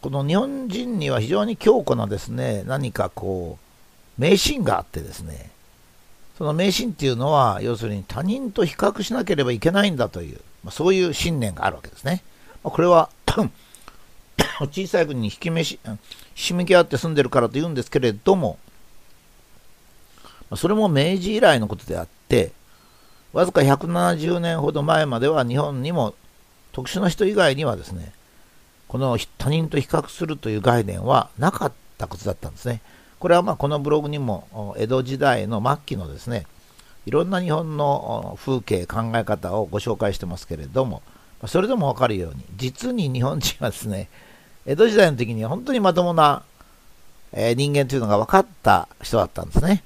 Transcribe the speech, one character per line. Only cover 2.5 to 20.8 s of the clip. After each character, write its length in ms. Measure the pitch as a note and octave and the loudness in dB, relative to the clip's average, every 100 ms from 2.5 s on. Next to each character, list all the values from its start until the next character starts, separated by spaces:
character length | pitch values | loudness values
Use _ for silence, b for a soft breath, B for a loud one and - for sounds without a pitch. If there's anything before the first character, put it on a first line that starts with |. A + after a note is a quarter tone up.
| G#2 F#2+ | -4 -4
何 260 | C3 B2+ | -4 -4
か 180 | - F#2+ | -2 -4
こ 500 | - F#2+ F#2 E2+ D#2 _ _ - _ _ - | -4 -6 -6 -6 -12 _ _ -20 _ _ -2
う、 40 | |
迷 140 | C#3+ G3 | 4 4
信 280 | - D4 | 4 0
が 140 | E3 F#2 | 0 0
あ 40 | |
っ 40 | - | -2
て 140 | - | -10
で 120 | D2 | -12
す 80 | - | -12
ね、 300 | D#2+ C2+ - - - _ _ _ - - - - | -14 -14 -18 -20 -20 _ _ _ -20 -20 -20 -6
そ 60 | |
の 100 | D3+ | -4
迷 180 | D#3 G3 | 0 0
信 200 | F#3 A#3+ | 0 -4
っ 40 | E3 | -2
て 100 | C#3 | -2
い 40 | |
う 60 | A#2+ | 0
の 160 | C3+ | 2
は、 280 | D3+ B2 F#2+ | 4 4 2
要 160 | A2 A2+ | -2 -4
す 80 | A2+ | -4
る 80 | |
に 100 | G#2 | -6
他 200 | F#2+ A2+ | -6 -4
人 280 | F3 B3 C4 | -2 -2 -4
と 140 | G3 G3 | 0 -2
比 100 | - | 2
較 280 | G3 G#3 | -2 0
し 100 | G3+ | -4
な 100 | B3 | -4
け 120 | G3 D#3+ | -2 0
れ 80 | |
ば 80 | B2+ | 0
い 80 | A#2 | 2
け 120 | D#3 | 2
な 140 | G3 G3+ | 4 2
い 60 | |
ん 40 | D3+ | 0
だ 140 | A2+ | -4
と 120 | F2+ | -4
い 120 | E2 | -12
う、 80 | B1+ - - | -14 -20 -18
ま 60 | - | -16
あ、 20 | |
そ 160 | - E3 | 0 2
う 60 | |
い 120 | F#3+ F3 | 4 2
う 80 | |
信 260 | C#3+ E3+ D#3 | 0 -2 0
念 140 | A2 | -2
が 120 | E2 G3 | -2 -2
あ 40 | |
る 60 | - | -4
わ 40 | |
け 60 | - | -16
で 80 | - | -8
す 80 | |
ね。 200 | C3 F3+ - b b b | -4 -4 -6 b b b
ま 60 | - | -6
あ、 20 | |
こ 100 | - | 0
れ 60 | F3 | 6
は、 220 | E3+ D#3+ - - | 6 4 -4 -2
<coughs> 1300 | - E3 - - - - - - - - - - - | 0 -2 -4 -20 -20 -20 -20 -20 -20 -14 -2 -2 -2
小 280 | C#3+ F3+ F#3+ | -6 -6 -2
さ 140 | F3 | 0
い 60 | D#3 | 0
国 140 | C3 | 0
に 60 | G#2+ | -4
引 60 | |
き 180 | - E3+ | -4 -4
め 120 | E3 | -2
し-、 160 | D3+ - A2+ G#2 B B B | -4 -6 -12 -12 B B B
ひ 120 | - - | -8 -4
し 80 | |
め 120 | F3 F3+ | -2 6
き 100 | F3+ | 6
合 60 | |
っ 40 | F3 | 6
て 120 | C#3 | 0
住 140 | E3 | 0
ん 40 | D3+ | 2
で 80 | |
る 60 | B2+ | 4
か 120 | C3+ | 4
ら 60 | A#2 | 2
と 60 | |
言 120 | C3 E3 | 0 -2
う 40 | |
ん 40 | |
で 100 | C#3+ | -4
す 80 | A2+ | -2
け 80 | D3 | 0
れ 120 | B2+ | 2
ど 240 | G#2+ - F#3+ | 0 2 2
も、 220 | B2 - - - - - - - _ - - - - - - - - B B B - | 2 -4 -16 -20 -20 -20 -20 -20 _ -20 -20 -20 -20 -20 -20 -20 -20 B B B -12
ま 60 | G#2+ | -4
あ、 20 | |
そ 100 | E3+ | 0
れ 60 | |
も 160 | G#3+ | 2